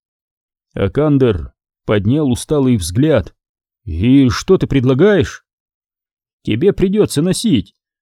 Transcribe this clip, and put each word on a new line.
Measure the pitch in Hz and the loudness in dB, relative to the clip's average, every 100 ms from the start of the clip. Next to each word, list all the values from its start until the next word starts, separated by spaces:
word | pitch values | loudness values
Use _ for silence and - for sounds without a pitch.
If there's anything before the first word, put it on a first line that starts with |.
| _ _ _ _ _ _ _ | _ _ _ _ _ _ _
Акандер | - 98 135 151 139 127 90 67 - _ _ - | -6 -4 -2 0 2 2 0 -6 -18 _ _ -4
поднял | 107 98 143 147 | -2 0 0 0
усталый | 120 - 151 131 120 | -4 -2 -2 0 0
взгляд. | 80 90 151 131 - - _ _ _ _ 101 | -2 0 2 2 -2 -10 _ _ _ _ -10
«И | 85 117 135 131 | -2 2 4 4
что | - - 190 | 0 0 0
ты | 139 | 0
предлагаешь?» | 135 123 131 202 196 - - _ _ _ _ _ _ _ _ _ _ | 0 0 2 2 2 -2 -8 _ _ _ _ _ _ _ _ _ _
«Тебе | - 117 185 | -6 -2 -2
придется | - 190 208 180 - | 0 0 0 -2 0
носить | 131 - 233 123 - _ _ _ | -2 -2 0 -2 -2 _ _ _